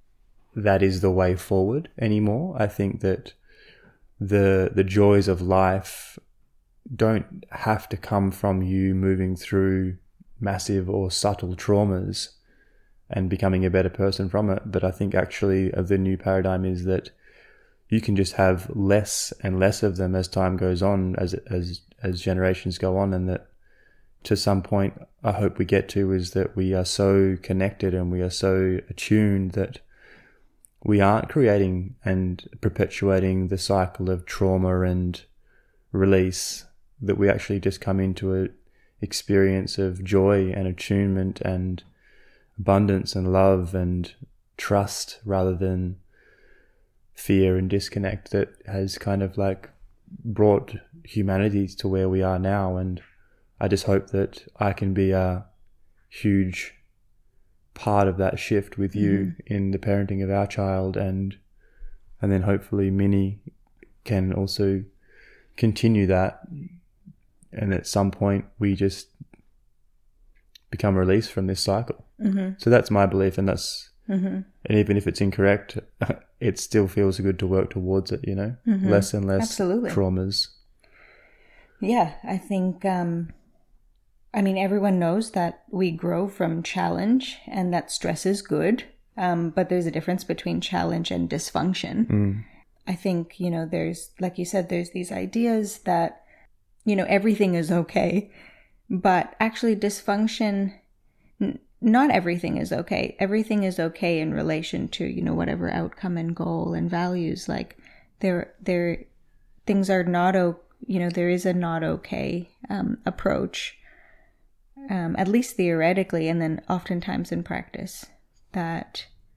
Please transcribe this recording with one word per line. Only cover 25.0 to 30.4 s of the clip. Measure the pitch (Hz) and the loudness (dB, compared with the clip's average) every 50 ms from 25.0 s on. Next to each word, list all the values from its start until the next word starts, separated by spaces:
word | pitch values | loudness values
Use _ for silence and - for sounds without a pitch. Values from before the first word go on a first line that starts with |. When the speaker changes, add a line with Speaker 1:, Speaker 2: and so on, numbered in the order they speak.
| - - _ _ - | -14 -20 _ _ -2
Speaker 1:
I | 117 98 | -2 0
hope | 101 107 101 - - | 0 0 0 0 -2
we | 107 | 0
get | 87 101 98 - - | 2 2 2 2 0
to | - 101 98 95 95 | -2 0 0 2 2
is | 92 90 90 - | 0 -2 -2 -2
that | 95 95 - - | -2 -2 -2 -2
we | - 95 92 95 | -2 0 0 2
are | 92 90 | 0 0
so | - - - 101 98 98 98 98 95 92 92 - | 0 0 2 4 6 6 6 6 4 2 -2 -2
connected | - 95 95 95 101 - - - 95 90 | -2 0 0 0 0 -2 -2 -2 -2 0
and | 92 90 87 90 | 0 0 -2 0
we | 90 | -2
are | 90 90 | -2 -2
so | 87 - - 98 95 95 95 92 92 90 - - | -2 0 2 2 2 4 2 2 0 -2 -4 -8
attuned | 90 - - - 107 107 107 104 101 98 95 92 90 | -10 -10 0 2 4 4 6 4 2 2 0 -2 -2
that | 98 95 - - - - - _ _ _ - - - - _ _ _ | -2 -4 -4 -6 -12 -20 -20 _ _ _ -20 -20 -20 -20 _ _ _